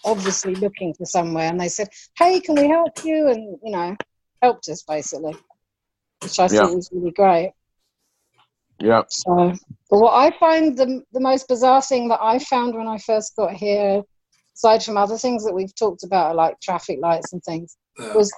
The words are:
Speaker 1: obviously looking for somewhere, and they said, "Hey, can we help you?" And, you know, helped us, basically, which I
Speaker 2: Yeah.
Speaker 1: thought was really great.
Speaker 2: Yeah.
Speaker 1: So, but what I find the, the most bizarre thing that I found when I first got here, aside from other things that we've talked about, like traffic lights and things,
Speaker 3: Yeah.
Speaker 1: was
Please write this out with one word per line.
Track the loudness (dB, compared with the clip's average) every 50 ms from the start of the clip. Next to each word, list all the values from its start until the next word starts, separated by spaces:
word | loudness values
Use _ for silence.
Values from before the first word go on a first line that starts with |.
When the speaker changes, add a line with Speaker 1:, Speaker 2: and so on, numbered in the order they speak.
| -4
Speaker 1:
obviously | -2 -2 -2 -2 -2 -4 -4 -4 -6 -4
looking | -4 -4 -4 -4 -6 -8 -8 -8
for | -8 -10
somewhere, | -4 -2 -2 -2 -2 -2 -2 -2 -2
and | -2 -4
they | -4 -4
said, | -4 -6 -8 -8 -10 -14 -20 _ _ 2
"Hey, | 4 4 4 2
can | 0 0 2
we | 2 4 4
help | 4 2 0 0 -4 -6 -6
you?" | -2 0 2 2 2
And, | 0 0 -4 -10 -16 -14 -10
you | -8
know, | -6 -6 -6 -6 -6 -10 -12 -16 _ _ _ _ _ _
helped | 2 2 2 0 -4 -12
us, | -14 -12 -10
basically, | -8 -8 -6 -6 -8 -10 -10 -10 -10 -10 -12 _ _ _ _ _ _ _ _ _ _ _ _ _ _ _ _ -14
which | -6 -2 0
I | 2 4
Speaker 2:
Yeah. | 4 4 4
Speaker 1:
thought | 4 2
was | -2 -6 -6
really | -8 -6 -6 -4
great. | 0 2 4 4 4 4 0 -4 -8 _ _ _ _ _ _ _ _ _ _ _ _ _ _ _ _ _ _ _ _ _ _ _ _ -4
Speaker 2:
Yeah. | 0 2 4 2 2 0
Speaker 1:
So, | -6 -8 -2 0 2 2 2 2 0 -4 -10 -18 -20 -20 _ _
but | 4 4
what | 6 6 6
I | 6 4 4 2 2
find | 2 2 4 4 2 2 0 0
the, | 0 -2 -2 -4 -8 _ -6
the | -2
most | 0 0 0 0 0 -2
bizarre | -2 2 4 4 4 4
thing | 4 2 0 -2 0 0
that | -2 0
I | 0 0 0 0
found | -2 -2 -2 -2 -2 -2 -4
when | -6 -6 -8
I | -8 -8
first | -4 -2 -2 -2 -2 -4 -4 -4
got | -4 -4 -4
here, | -4 -2 -2 0 0 2 0 0 -2 -2 -6 _ _ _ _ _ _ _ _ _
aside | 0 4 4 4 4 2
from | 0 -2 0
other | 0 0 -2 -2
things | -4 -2 -2 -2 -4
that | -4 -4
we've | -4 -6 -6 -6
talked | -4 -4 -4 -4 -4 -6
about, | -4 -2 0 0 0 0
like | 0 0 0 -2 -4
traffic | -6 -6 -6 -6 -6 -8 -8 -4
lights | -2 -2 -2 -2 -4 -8
and | -12 -12 -10
things, | -10 -10 -10 -10 -12 _ _ _ _ _ -16
Speaker 3:
Yeah. | -10 -2 2
Speaker 1:
was | 2 2 2 0